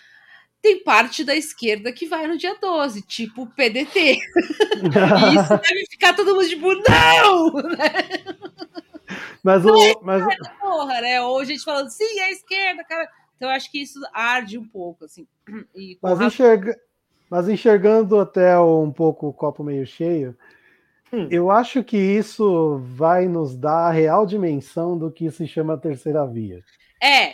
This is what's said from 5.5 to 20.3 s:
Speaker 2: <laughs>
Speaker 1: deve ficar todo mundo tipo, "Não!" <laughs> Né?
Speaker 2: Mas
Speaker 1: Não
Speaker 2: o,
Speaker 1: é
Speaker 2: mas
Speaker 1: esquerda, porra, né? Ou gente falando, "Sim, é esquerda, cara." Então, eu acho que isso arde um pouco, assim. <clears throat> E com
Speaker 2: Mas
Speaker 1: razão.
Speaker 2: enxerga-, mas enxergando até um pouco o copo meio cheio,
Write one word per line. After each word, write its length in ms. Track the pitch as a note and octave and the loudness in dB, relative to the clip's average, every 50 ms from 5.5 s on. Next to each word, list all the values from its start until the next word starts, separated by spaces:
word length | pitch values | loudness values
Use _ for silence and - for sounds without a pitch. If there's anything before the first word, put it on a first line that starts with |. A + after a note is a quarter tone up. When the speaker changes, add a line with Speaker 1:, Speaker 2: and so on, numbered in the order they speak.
| G#3 | 2
Speaker 2:
<laughs> 60 | - | 2
Speaker 1:
deve 240 | - E4+ F4+ G4 G4+ - | 2 -2 -2 -2 -6 -8
ficar 240 | - - - F4+ F4+ | -4 2 2 2 4
todo 200 | F#4+ G4+ F#4 G4 | 4 2 2 2
mundo 120 | F#4+ F#4+ E4 | 2 0 0
tipo, 180 | F4 D#4 D#4 F#4 F#4+ | -2 -2 -2 -2 0
"Não!" 800 | F#4 G#4 B4 A#4+ A#4+ A#4+ A#4+ A#4+ A#4+ A4+ G#4 F#4+ F4 D#4+ E4 D#4 C#4+ C4 | 2 2 4 4 4 6 4 6 6 6 4 4 4 2 0 -2 -2 -6
<laughs> 120 | D#4+ E4+ A#3 | -6 -4 -2
Né? 140 | D4 D4+ - F#4+ - - - C4+ - F#4+ F#4+ - G#4 F4 - - F4 - _ F4 - _ - - - - - - - - - - - | -2 -2 -2 -4 -6 -6 -10 -12 -12 -16 -18 -18 -20 -20 -20 -20 -20 -20 _ -20 -20 _ -20 -20 -18 -16 -16 -16 -16 -18 -16 -2 2
Speaker 2:
Mas 200 | F#3 F#3+ F#3+ E3+ | 2 4 4 6
Speaker 1:
Não 100 | A3 G#3+ | 6 6
Speaker 2:
o, 100 | A3 - | 8 6
Speaker 1:
é 100 | - - - | 6 4 0
Speaker 2:
mas 200 | - - - G4 | -2 -4 -2 -2
Speaker 1:
esquerda, 300 | - G4+ G4 F#4+ - - - - | -2 -2 -4 -6 -8 -14 -14 -8
porra, 420 | G4+ G4 F4+ D#4 C#4+ C4+ B3+ A#3+ | -6 -4 -4 -4 -4 -4 -6 -4
né? 200 | A#3 A#3+ B3 B3 | -2 -2 -2 -2
Ou 240 | B3 B3 B3+ C4+ C#4 | -2 -2 -4 -4 -4
gente 180 | B3+ D4+ C4 - | -6 -8 -10 -8
falando, 260 | D#4+ D4 C#4 C#4 A#3+ | -6 -6 -6 -6 -8
"Sim, 300 | A3+ - G#4+ A4+ A4+ G4 | -6 -6 -6 -6 -4 -4
é 120 | F#4 F#4+ | -4 -6
esquerda, 520 | F#4+ F#4 - _ F#4+ G4 G4 F#4 F4+ - E4 | -6 -8 -10 _ -6 -4 -4 -4 -4 -6 -10
cara." 240 | - D#4+ E4 D#4+ D#4+ _ _ _ _ _ _ | -10 -8 -8 -8 -10 _ _ _ _ _ _
Então, 120 | B3+ C4 | -6 -6
eu 60 | C4 | -6
acho 160 | C4 C4 - | -6 -6 -10
que 100 | - D4 | -12 -12
isso 180 | C#4+ - - C#4 C#4 - - | -12 -12 -14 -18 -18 -12 -8
arde 440 | G#3+ A3+ A#3 B3 B3+ A#3+ G3 G3+ A#3+ | -6 -4 -2 -2 -4 -4 -8 -12 -14
um 100 | G#3+ A3 | -16 -16
pouco, 380 | - G3 F3 F3 E3+ _ E3 | -16 -14 -14 -14 -14 _ -20
assim. 220 | D3+ _ F3 D#3+ _ _ _ _ - | -20 _ -20 -20 _ _ _ _ -18
<clears throat> 280 | G#3 A3 F#3 - _ | -18 -18 -18 -20 _
E 200 | F#3 G3 F#3+ F3+ | -20 -18 -18 -14
com 120 | - - F#3 | -8 -2 -2
Speaker 2:
Mas 120 | F3+ F3 | 0 0
Speaker 1:
razão. 80 | A#3 A#3+ | 0 0
Speaker 2:
enxerga-, 500 | - - C4 A#3+ A3+ G3+ F#3+ A3 A3 - _ _ _ _ _ _ _ _ _ _ | 2 4 6 6 6 4 2 -4 -8 -10 _ _ _ _ _ _ _ _ _ _
mas 180 | - F3 F3 G3 | -4 -2 -2 0
enxergando 680 | G#3+ F#3 - A#3+ G#3+ G3+ F3+ G#3 A3 A3+ A3 F#3 A3 G#3 | -2 2 4 4 4 6 4 4 4 4 2 2 2 2
até 380 | F#3+ F#3+ - G3 F3+ F3+ F3+ F3 | 2 0 2 2 4 6 6 6
um 320 | F3 E3+ E3 D#3+ D#3 D3+ | 6 4 4 2 2 -2
pouco 360 | C#3 - E3 D#3+ D3+ - D#3 D3 | -2 0 0 0 0 -2 -6 -10
o 60 | C#3 | -8
copo 300 | - - D3 D3 - D3+ | -6 -6 -6 -6 -6 -8
meio 220 | D3 C#3+ C#3 C3 | -8 -6 -8 -8
cheio, 500 | A#2+ - - E3 E3+ F3 D#3+ C3+ B2+ | -10 -8 -6 -4 -2 -2 -2 -4 -6